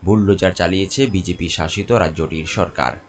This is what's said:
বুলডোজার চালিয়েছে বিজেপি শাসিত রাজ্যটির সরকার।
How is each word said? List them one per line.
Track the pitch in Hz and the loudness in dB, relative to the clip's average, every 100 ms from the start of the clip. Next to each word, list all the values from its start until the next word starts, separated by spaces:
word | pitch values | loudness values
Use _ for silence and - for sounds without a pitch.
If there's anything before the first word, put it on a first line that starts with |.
বুলডোজার | 87 107 101 98 92 | 4 4 4 4 2
চালিয়েছে | 90 85 95 95 - 135 | 2 0 0 -2 0 0
বিজেপি | 98 87 85 87 | 0 -2 -4 -4
শাসিত | - 80 - - | -4 -4 -4 0
রাজ্যটির | 117 85 80 78 80 78 | 2 2 0 -4 -4 -6
সরকার। | - 87 - 64 62 | -2 -2 0 -4 -4